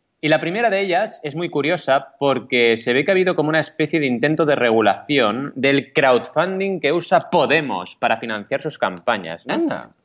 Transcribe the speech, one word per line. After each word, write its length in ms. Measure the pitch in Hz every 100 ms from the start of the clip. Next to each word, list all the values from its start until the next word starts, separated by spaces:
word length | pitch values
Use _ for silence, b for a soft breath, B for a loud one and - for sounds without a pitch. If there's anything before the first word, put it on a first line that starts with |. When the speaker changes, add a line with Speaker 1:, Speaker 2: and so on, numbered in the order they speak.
| _ _
Speaker 1:
Y 80 | 151
la 140 | 156
primera 280 | 165 202 233
de 120 | 196
ellas 400 | 196 170 214 -
es 120 | 151 147
muy 120 | 175
curiosa 680 | 147 143 170 - 139 - -
porque 560 | 139 131 - 123 117 113
se 160 | 123
ve 140 | 123 151
que 60 |
ha 20 |
habido 240 | 185 185 165
como 100 | 151
una 140 | 160
especie 400 | 147 - 151 165
de 60 | 139
intento 380 | 120 143 156 151
de 120 | 131
regulación 960 | 120 113 104 95 - 143 110 113 139 -
del 380 | 135 139 127
crowdfunding 880 | - 135 123 107 151 180 190 196 185
que 100 | 143
usa 380 | 165 - 175 -
Podemos 640 | 175 127 151 143 95 92 -
para 220 | 113 113
financiar 440 | 117 107 101 139
sus 160 | 156 -
campañas, 680 | 98 90 - 110 82 82 123
¿no? 80 |
Speaker 2:
Anda. 380 | 254 330 85 58 _